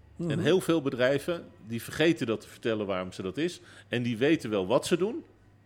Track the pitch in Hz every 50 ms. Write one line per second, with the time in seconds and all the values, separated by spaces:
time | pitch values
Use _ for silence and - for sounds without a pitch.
0 | - - - - 170 170 143 - - 147 185 190 - - 165 165 139 135 135 117
1 | 123 127 139 139 - - 170 170 - - - - - 110 113 113 - - - -
2 | 156 170 160 165 139 113 110 107 - - - - - 123 110 107 107 95 98 92
3 | 92 92 - - 98 92 92 139 156 175 175 - - - - - - - - 120
4 | 123 120 120 104 123 147 165 156 - 117 107 101 92 92 117 151 - - 185 165
5 | 180 208 247 339 - - - _ _ _ _ _ _